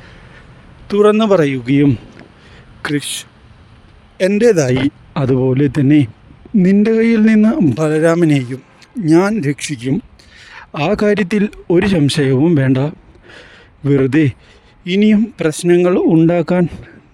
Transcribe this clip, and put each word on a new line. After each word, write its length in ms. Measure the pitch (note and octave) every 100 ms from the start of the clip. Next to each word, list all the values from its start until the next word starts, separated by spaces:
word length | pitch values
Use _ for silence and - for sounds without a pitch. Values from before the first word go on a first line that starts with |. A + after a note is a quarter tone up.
| - - - - - - - - -
തുറന്നു 340 | G3+ G#3 G#3+ A3
പറയുകയും 600 | F#3+ D3 C3 A#2 C#3 C#3+ A2+ - - - - - - - - -
കൃഷ് 300 | D3 - - - _ - - - - - - _ - F#3
എൻ്റേതായി, 580 | G#3 A#3+ F3+ C3 C3 C#3 - - -
അതുപോലെ 440 | B2+ C3 C3 B2+ C#3+ D#3
തന്നെ 220 | C3+ D3+ B2+ - - - - G#3+ F3+
നിൻ്റെ 260 | G3+ G#3+ A3+
കയ്യിൽ 240 | A#3 A3+ A3
നിന്ന് 220 | G#3+ G#3+ D4+ D#3 A#2
ബലരാമനെയും 840 | D#3 D#3 E3 E3+ E3 C#3+ B2 C3 - _ - C4+ D#3+
ഞാൻ 280 | E3 G3 A3 C#3+
രക്ഷിക്കും, 500 | C#3 - C3+ B2 F#3+ - - - - - - - D#3+ D3+
ആ 20 | G#3
കാര്യത്തിൽ 420 | G#3 G#3 F#3 G#3 G#3 - - F3
ഒരു 140 | G#3 F#3
സംശയവും 580 | C#3+ D3+ C3+ B2+ D#3+ D#3
വേണ്ട, 160 | C3 C3 D3 - - - - - - - - _ C#3
വെറുതെ 360 | C#3 C3+ D3 C#3+ - _ - _ _ F3+ F#3+
ഇനിയും 260 | G#3+ G#3 A3 -
പ്രശ്നങ്ങൾ 520 | E3 D#3 F3 F3 F3+ F#3+ F#4+ D#3+
ഉണ്ടാക്കാൻ 480 | E3 F3 D#3 F3+ F3 - - - -